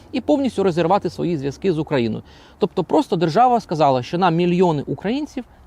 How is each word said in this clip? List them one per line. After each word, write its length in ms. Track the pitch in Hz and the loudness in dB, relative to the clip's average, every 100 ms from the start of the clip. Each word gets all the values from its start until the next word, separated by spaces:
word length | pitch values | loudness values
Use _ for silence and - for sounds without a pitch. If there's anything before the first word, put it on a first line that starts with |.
| - | -8
і 100 | 247 | -6
повністю 420 | - 285 262 - | 0 0 0 0
розірвати 460 | 196 165 165 196 180 | 0 0 2 0 0
свої 280 | - 156 165 | -4 -4 -2
зв'язки 360 | 139 135 190 | -4 -4 -2
з 60 | 156 | -2
Україною. 440 | 151 143 117 113 - - - - | 0 0 0 -4 -10 -20 -20 -6
Тобто 240 | 202 - | -4 -2
просто 320 | 170 311 - 180 | 0 0 0 0
держава 440 | 165 165 247 240 | 0 4 4 2
сказала, 440 | - 156 147 127 | -2 0 2 2
що 140 | 120 175 | -2 -2
нам 180 | 185 165 | 0 2
мільйони 480 | 180 175 180 151 - | 0 2 2 0 -4
українців 560 | 143 190 262 302 - - - | -6 -4 -6 -6 -10 -14 -14